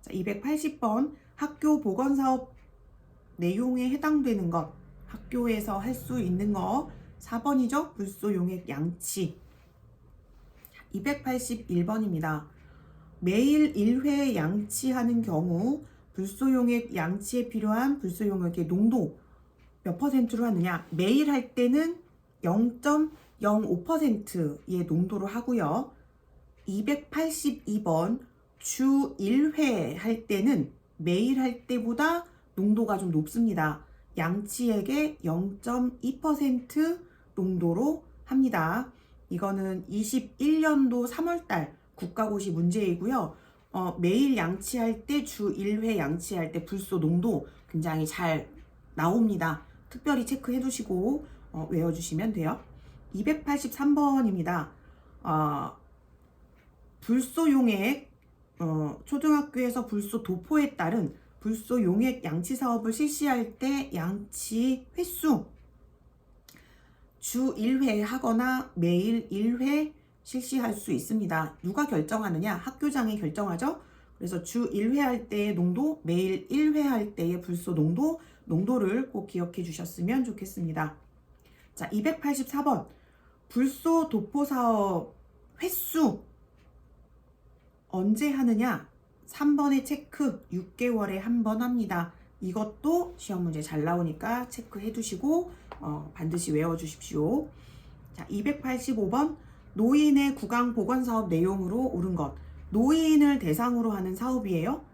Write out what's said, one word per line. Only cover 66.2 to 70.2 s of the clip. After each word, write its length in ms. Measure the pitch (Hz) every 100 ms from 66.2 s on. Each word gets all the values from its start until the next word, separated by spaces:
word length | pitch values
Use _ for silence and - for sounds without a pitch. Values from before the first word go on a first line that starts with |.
| _ - - - - - - _ _ _
주 360 | - 240 262 -
일 260 | 214 262
회 200 | 269 214
하거나 680 | 208 254 254 226 254 254 262
매일 520 | - 170 175 202 226 -
일 300 | 196 220 240
회 320 | 262 294 302 - _ _